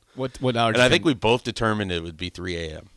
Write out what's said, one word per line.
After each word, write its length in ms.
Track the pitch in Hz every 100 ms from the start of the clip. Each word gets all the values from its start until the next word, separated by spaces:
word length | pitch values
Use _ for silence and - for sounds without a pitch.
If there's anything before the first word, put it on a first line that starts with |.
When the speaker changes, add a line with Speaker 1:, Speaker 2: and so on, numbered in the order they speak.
| _ 127
Speaker 1:
What, 260 | 131 -
what 140 | 127 117
hour 100 | 113
Speaker 2:
And 80 | 117
Speaker 1:
do 40 |
you 60 | 127
Speaker 2:
I 40 |
think 140 | 170
Speaker 1:
think 20 | 165
Speaker 2:
we 80 |
both 300 | 127 110 120
determined 480 | 120 - 113 107 98
it 100 | 87
would 160 | 85 78
be 120 | 87
three 260 | - 90 85
A 220 | 80 78
M. 120 | 101